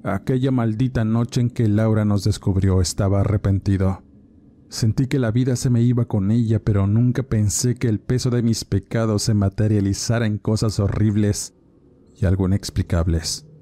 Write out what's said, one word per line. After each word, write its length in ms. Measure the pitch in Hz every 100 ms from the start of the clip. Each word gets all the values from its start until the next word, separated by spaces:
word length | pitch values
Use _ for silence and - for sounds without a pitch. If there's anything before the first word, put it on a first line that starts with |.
Aquella 480 | 107 95 - 131 135
maldita 520 | 127 113 107 127 127
noche 360 | 110 113 120 127
en 100 | 120
que 180 | - 113
Laura 360 | 104 110 110
nos 180 | 104 101
descubrió 580 | 107 - - 95 95 92
estaba 400 | 87 - 98 98
arrepentido. 840 | 98 101 104 98 104 95 95 95 - - - - - - -
Sentí 380 | - 110 110 127
que 120 | 143
la 120 | 117
vida 260 | 117 131 120
se 140 | 131
me 100 | 120
iba 240 | 120 120
con 260 | 120 107 98
ella, 320 | 117 110 110
pero 240 | - 101 98
nunca 360 | 110 123 123
pensé 540 | 120 110 104 - 123 123
que 120 | 120
el 120 | 104
peso 280 | - 127 127
de 140 | 120
mis 220 | 117 113
pecados 580 | - 98 - 117 113 104
se 100 | -
materializara 920 | 104 98 - 107 107 98 98 - 117 113
en 100 | 104
cosas 420 | - 110 113 101
horribles 760 | 98 104 107 104 104 104 - _ _ _ _ _ -
y 120 | - -
algo 200 | 95 92
inexplicables. 1000 | 101 - - 90 87 85 82 - - - -